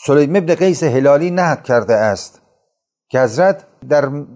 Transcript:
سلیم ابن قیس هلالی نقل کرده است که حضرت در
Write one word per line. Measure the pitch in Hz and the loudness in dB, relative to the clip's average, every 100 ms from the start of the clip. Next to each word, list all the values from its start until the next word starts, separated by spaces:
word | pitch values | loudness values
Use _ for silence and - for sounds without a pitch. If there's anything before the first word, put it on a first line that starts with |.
| - | 0
سلیم | 143 143 190 | 2 2 0
ابن | 165 | 0
قیس | 160 185 170 | 0 0 0
هلالی | 160 123 139 143 175 | 0 0 2 2 0
نقل | 175 175 143 | -2 -2 -2
کرده | - 120 101 | -2 -2 2
است | 110 107 98 - _ _ _ _ _ _ _ _ | 0 0 -2 -8 _ _ _ _ _ _ _ _
که | 127 | -2
حضرت | 127 113 185 190 _ _ 127 | -2 0 0 -2 _ _ -2
در | 147 139 143 143 | -2 -2 -6 -14